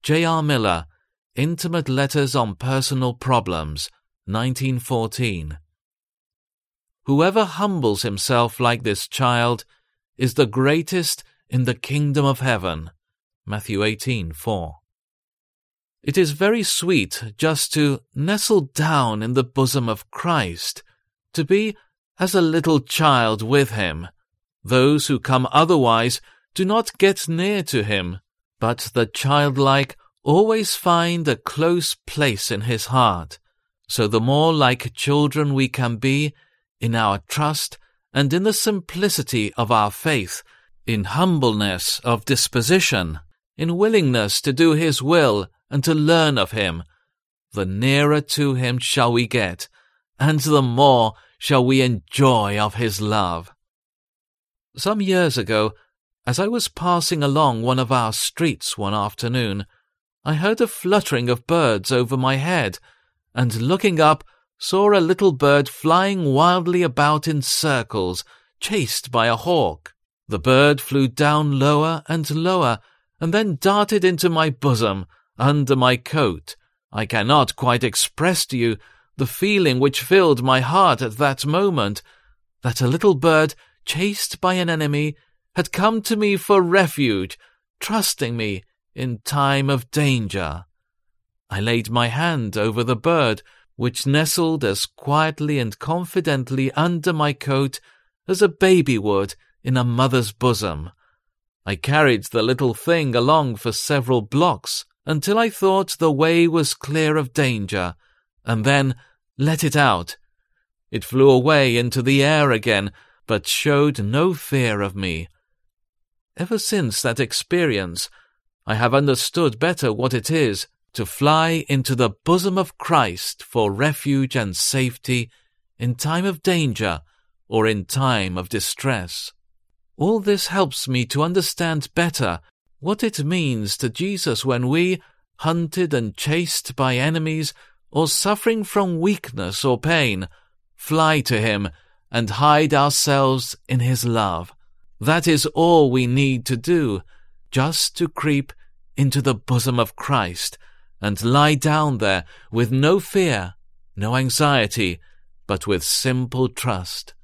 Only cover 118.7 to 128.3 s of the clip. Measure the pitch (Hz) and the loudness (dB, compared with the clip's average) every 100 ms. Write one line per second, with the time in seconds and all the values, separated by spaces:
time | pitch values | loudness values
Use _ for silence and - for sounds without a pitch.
118.7 | 107 120 135 143 127 - 165 160 113 160 | 0 2 2 2 0 -2 0 0 0 -2
119.7 | 170 131 107 127 120 - 160 127 98 - | 0 -2 0 -2 -2 -2 0 0 0 -10
120.7 | _ _ - 101 - 143 156 160 165 - | _ _ -10 -8 0 2 4 2 -2 -2
121.7 | 139 - 123 120 - - 180 190 185 180 | -2 0 0 0 0 0 2 2 -2 -4
122.7 | _ - 160 110 87 - - - 120 104 | _ 0 2 2 -2 -10 -12 -4 0 0
123.7 | 98 147 143 143 135 131 131 104 90 - | 2 -2 0 -2 0 0 -2 -4 -4 -2
124.7 | 135 127 120 - 123 117 _ _ _ _ | -2 -2 -4 -4 -4 -4 _ _ _ _
125.7 | _ 123 120 151 165 196 160 - 175 147 | _ -6 -4 -2 -2 -2 -2 -2 0 0
126.7 | 101 104 78 - _ _ _ _ 110 110 | -2 -4 -4 -10 _ _ _ _ 0 2
127.7 | 107 92 135 135 117 92 | 0 -4 -2 0 0 -2